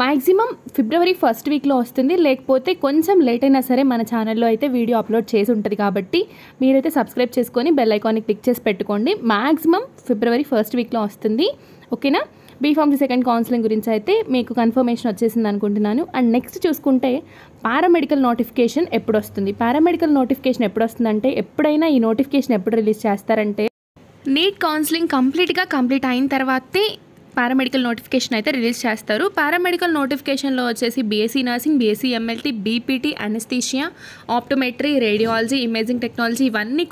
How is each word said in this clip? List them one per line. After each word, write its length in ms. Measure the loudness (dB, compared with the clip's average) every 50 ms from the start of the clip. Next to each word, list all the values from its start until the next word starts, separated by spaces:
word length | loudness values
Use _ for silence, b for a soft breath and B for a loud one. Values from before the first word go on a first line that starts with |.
మ్యాక్సిమం 480 | 0 0 0 2 2 4 4 4 2 0 -4 -10 -14 -6 -2
ఫిబ్రవరి 380 | -2 0 0 2 2 2 2 2 2
ఫస్ట్ 280 | 2 0 0 0 -2 -2
వీక్‌లో 260 | -2 0 0 2 2
వస్తుంది, 380 | 2 0 -2 -2 0 0 2 2 2 4
లేకపోతే 460 | 2 2 0 0 0 0 0 2 -2 -2 -2
కొంచెం 340 | -2 2 2 2 2 4 4 4 4 4
late 160 | 2 2 4
అయినా 140 | 4 4 4 2 2
సరే 140 | 2 2
మన 200 | 2 2 2 0 -2 -2
ఛానల్లో 360 | -2 -2 -2 -2 0 0 2 2
అయితే 180 | 2 2 0 -2 0
వీడియో 220 | 0 0 2 0 0
upload 280 | 0 0 -2 -2 0 0
చేసి 200 | 0 0 2 2
ఉంటది 240 | 0 0 0 -2 -2 0
కాబట్టి 400 | 0 0 0 -2 -4 -2 -2 -2 -2 B B B B B B B
మీరైతే 320 | 2 4 4 4 2 2 0
subscribe 360 | 0 -2 -2 -2 -2 -2 -2 0
చేసుకొని 360 | -2 -4 0 -2 0 2 2 2 2
bell 160 | 4 2 2
ఐకాన్‌ని 260 | 0 0 0 -2 0 -2
click 180 | -2 -4 -2 0
చేసి 140 | -2 -2 0 0
పెట్టుకోండి. 460 | -2 -2 -2 -4 -4 -2 -2 0 0 -2 0 0 0
మ్యాక్సిమం 520 | 0 0 2 0 0 2 2 2 2 2 0 -6 -12 -16 -4 -4
ఫిబ్రవరి 360 | -2 0 0 0 0 0 0 0
ఫస్ట్ 260 | 0 0 0 0 -2 -4
వీక్‌లో 220 | -2 -2 -2 -4 -4
వస్తుంది. 400 | -4 -6 -4 -2 -2 0 2 0 0 -2 B B B B B B B
ఓకేనా? 280 | -8 -4 0 0 0 0 -2 -4 B B B B B B 0
B 60 | 0 2
Pharmacy 240 | 2 2 2 2 2
second 240 | 0 0 0 0 0 0
counseling 360 | 0 0 0 -2 -2 -2 0 0
గురించి 220 | -2 -2 0 -2 -2
అయితే 220 | -2 0 0 0 0 0 0 -2
మీకు 200 | -2 -2 -2 -2 0
confirmation 500 | 0 2 2 2 0 0 0 -2 -2 -4
వచ్చేసింది 380 | -2 0 -2 0 0 0 0 0
అనుకుంటున్నాను. 520 | 0 0 -2 -2 0 0 0 0 0 -2 -2 -2 -2 0
And 100 | 2 2 2
next 240 | 0 -2 -4 -6 -2 -2
చూసుకుంటే 440 | -2 -2 0 0 0 2 2 2 0 -2 -2 B B B B B B B B -6
paramedical 560 | -2 0 2 4 4 4 4 4 2 0 2 2 2
notification 600 | 2 0 -2 -2 0 0 0 2 2 0 -2 0 -2 -2
ఎప్పుడు 180 | -2 0 0 0
వస్తుంది? 300 | -2 -2 -6 -4 -4 -4 -2 -2 -2
paramedical 500 | 0 2 4 4 4 4 2 2 2 2 2
notification 480 | 2 2 0 0 0 0 0 2 0 -2
ఎప్పుడు 180 | 0 0 -2 -2
వస్తుందంటే, 420 | 0 -2 0 0 0 0 0 0 0 0
ఎప్పుడైనా 460 | -4 -4 -2 0 0 2 2 2 2 4
ఈ 100 | 4 4 4
notification 500 | 2 2 0 0 0 0 0 0 2 0 0
ఎప్పుడు 160 | 0 0 0 2
release 200 | 2 0 0 0 0 -2
చేస్తారంటే, 580 | -2 -2 -2 -2 0 0 0 -2 -2 -2 -4 -4 -4 _ _ _ _ -20 -20 -20 _ -10 -4 -2 0
Need 240 | 2 2 0 0 -2 -4 -2
counseling 440 | -2 -2 -2 -2 -2 -2 -2 0 0 2
కంప్లీట్‌గా 480 | 2 0 2 0 0 0 0 -2 -2 -2 -2
complete 320 | -2 0 0 0 0 0 -2
అయిన 140 | -2 0 0 0 0
తర్వాతే 500 | -2 0 -2 -2 -4 -4 -4 -2 -2 0 0 -2 -8 -16 -20 -20 -20 -20 -8 -4
పారామెడికల్ 500 | -2 -2 0 0 0 0 0 -2 -2 -2
నోటిఫికేషన్ 480 | -2 -4 -6 -6 -2 -2 -2 -2 -2 -4
అయితే 140 | -2 -2 -2 -2
రిలీజ్ 240 | 0 -2 -2 -2 -2
చేస్తారు. 420 | -4 -4 -4 -4 -4 -4 -2 -2 -2 -2 -2
పారామెడికల్ 560 | -2 -2 0 0 0 0 0 -2 0 0 0 0
నోటిఫికేషన్‌లో 640 | 0 0 -2 -4 -4 -4 -4 -4 -2 -2 -2 -2 -2 -2 -4
వచ్చేసి 320 | -2 -2 -4 -2 -2 -2 -2 -2
బీఎస్సీ 320 | 0 0 -2 0 0 -2 -2 -2
నర్సింగ్, 300 | -4 -2 -2 0 2 2
బీఎస్సీ 280 | 2 2 0 0 -2 -2 -2 -2
ఎంఎల్టీ, 320 | -4 -6 -6 -6 -6 -6 -6 -4 -4
బీపీటీ, 460 | -2 -2 -2 -2 -4 -4 -2 -2 -4 -4 -4 -6
anesthesia, 600 | -6 -6 -6 -6 -4 -4 -4 -4 -4 -4 -4 -4 -6 B B B B B B B B -4
optometry, 560 | -4 -2 -2 -2 -2 -2 -2 -4 -4 -2 0 0 0 2
radiology, 540 | 2 2 0 0 0 0 -2 0 0 -2 -2 -2
ఇమేజింగ్ 360 | -2 -2 -2 -2 -2 -2 -2 -4
టెక్నాలజీ 420 | -6 -4 -4 -2 -2 0 0 0 0
ఇవన్నీ 360 | 0 -2 -4 -2 -2 -2 -2 -2